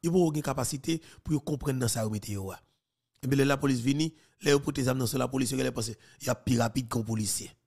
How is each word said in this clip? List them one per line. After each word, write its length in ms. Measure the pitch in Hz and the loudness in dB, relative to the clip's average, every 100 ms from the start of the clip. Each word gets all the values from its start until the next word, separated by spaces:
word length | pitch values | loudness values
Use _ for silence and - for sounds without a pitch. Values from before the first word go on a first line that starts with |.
| 170 | 2
Yo 60 | |
pa 80 | 180 170 151 | 4 4 2
gen 100 | 147 | -4
kapasite 540 | 135 120 139 147 160 - - | -4 -4 -4 -4 -4 -4 -16
pou 100 | - | -2
yo 80 | 156 | -2
konprann 400 | - 143 147 131 | -2 -4 -2 0
nan 80 | 120 | 0
sa 140 | 117 110 | 0 -2
yo 60 | |
mete 220 | 107 104 101 | -4 -6 -8
yo 160 | 95 | -8
a. 60 | 90 _ _ _ _ _ _ | -12 _ _ _ _ _ _
E 60 | 131 | 0
ben, 100 | 139 139 | 4 4
la 100 | 139 | 4
polis 240 | 139 127 | 2 2
vini, 300 | 120 139 156 - _ _ - | 2 2 0 -4 _ _ 2
lè 80 | |
yo 80 | 143 | 4
pote 240 | 143 143 127 | 2 -2 0
zam 140 | 131 | 2
nan 80 | 120 | 0
sou 80 | 139 | 0
la 120 | 123 | 0
polis, 180 | 131 123 | 0 0
yo 80 | 131 | 0
lè 160 | 131 | -2
panse, 240 | 123 110 110 - - | -2 -6 -8 -18 -8
y 80 | - | -4
a 80 | 117 | -2
pi 220 | - 123 | 2 2
rapid 300 | 113 123 120 | 2 0 -2
kon 120 | 120 107 | -4 -2
polisye. 420 | 110 101 - - - | -2 -2 -4 -8 -18